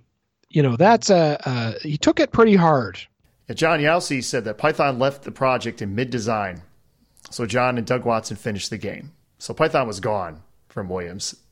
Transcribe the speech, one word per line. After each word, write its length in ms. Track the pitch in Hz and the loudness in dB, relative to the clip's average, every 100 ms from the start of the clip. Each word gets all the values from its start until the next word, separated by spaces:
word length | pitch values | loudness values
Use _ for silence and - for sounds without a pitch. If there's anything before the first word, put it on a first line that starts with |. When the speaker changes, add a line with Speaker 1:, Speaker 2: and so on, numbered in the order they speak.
| _ _ _ _ _ | _ _ _ _ _
Speaker 1:
You 140 | 156 | 2
know, 120 | 135 117 | 2 4
that's 340 | 190 226 - | 6 6 4
a, 280 | 180 156 147 - | 4 4 0 -4
a, 340 | 123 113 104 156 | -4 -4 -6 -6
he 100 | 151 | -2
took 220 | - 339 | 2 2
it 120 | 302 | 2
pretty 240 | 226 226 196 | 4 6 8
hard. 440 | 170 143 98 - - _ _ _ - | 6 4 0 -8 -18 _ _ _ -12
Speaker 2:
Yeah, 80 | 110 | -2
John 240 | 160 165 | 0 2
Yelsey 440 | 147 175 175 139 | 2 2 0 -4
said 200 | - 135 110 | -4 -4 -4
that 120 | 104 | -2
Python 420 | 151 156 143 123 | 0 2 0 2
left 240 | 135 139 | 0 -2
the 80 | - | -10
project 500 | - 131 123 117 - | -2 0 0 -2 -8
in 140 | 104 101 | -6 -4
mid-design. 640 | 127 120 107 110 98 90 - _ _ _ _ _ - | -4 -4 -2 -2 -4 -8 -18 _ _ _ _ _ -14
So 160 | - 113 | -8 -4
John 320 | 123 123 123 | 0 0 0
and 100 | 104 | -2
Doug 180 | 127 117 | -2 0
Watson 320 | 113 - 107 | -2 -2 -8
finished 320 | 117 101 - | -8 -6 -8
the 80 | 107 | -8
game. 340 | 101 - 143 - _ _ | -10 -12 -16 -20 _ _
So 160 | - | -10
Python 340 | 117 160 156 120 | -2 0 0 -2
was 120 | 98 | -4
gone 420 | 110 104 85 78 - _ _ | -4 -4 -4 -12 -20 _ _
from 200 | - 92 | -10 -8
Williams 460 | 92 87 95 - - _ | -8 -8 -10 -12 -12 _